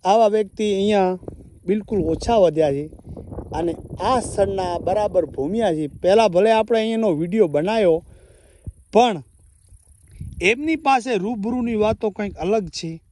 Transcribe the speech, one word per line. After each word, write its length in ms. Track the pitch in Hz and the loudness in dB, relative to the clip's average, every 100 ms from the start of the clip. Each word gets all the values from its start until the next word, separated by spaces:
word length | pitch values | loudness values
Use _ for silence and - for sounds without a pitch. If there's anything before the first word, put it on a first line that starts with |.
| 185 | 4
આવા 220 | 214 220 | 4 4
વ્યક્તિ 480 | 214 202 - 214 196 | 2 -2 -2 -2 0
અહીંયા 420 | 202 208 185 185 - - - - - | 2 2 2 -2 -8 -16 -20 -16 -4
બિલકુલ 360 | 208 196 208 | -4 -2 -2
ઓછા 360 | 160 160 - 233 | -2 -2 0 4
વધ્યા 340 | 180 156 156 | 4 4 0
છે. 180 | 139 156 - - - - - - | 0 -6 -14 -18 -18 -14 -14 -10
અને 220 | 151 170 160 - - | -6 -6 -6 -12 -6
આ 200 | 190 262 | -2 -2
સ્થળના 600 | - - 196 196 180 170 | -2 -2 -2 0 -4 -4
બરાબર 460 | 165 196 208 185 156 | -2 -2 0 0 -2
ભૂમ્યા 480 | - 139 214 220 | -4 -4 0 0
છે. 140 | 156 151 | -2 -4
પહેલાં 420 | - 180 208 220 | -2 2 4 4
ભલે 220 | 175 208 | 4 4
આપણે 280 | 220 220 226 | 2 2 0
અહીંયાનો 340 | 220 226 220 | 0 0 0
વીડિયો 340 | 151 170 214 180 | 0 -2 2 2
બનાવ્યો, 560 | 143 175 220 190 160 - - _ _ _ _ - - _ | 2 0 2 2 2 -2 -20 _ _ _ _ -20 -20 _
પણ 300 | 208 240 185 131 _ _ _ _ - _ _ _ - - - | 4 4 0 -8 _ _ _ _ -20 _ _ _ -16 -16 -2
એમની 340 | 175 240 302 311 | 0 0 0 -2
પાસે 420 | 302 269 233 220 | 2 0 0 -2
રૂબરૂની 580 | 190 240 202 254 233 220 | -2 -4 -4 -4 -2 0
વાતો 360 | 208 220 220 | 0 0 -4
કંઈક 260 | 185 208 170 | -4 -8 -6
અલગ 320 | 165 214 180 | -2 -2 -2
છે. 300 | - 165 165 _ | -10 -12 -12 _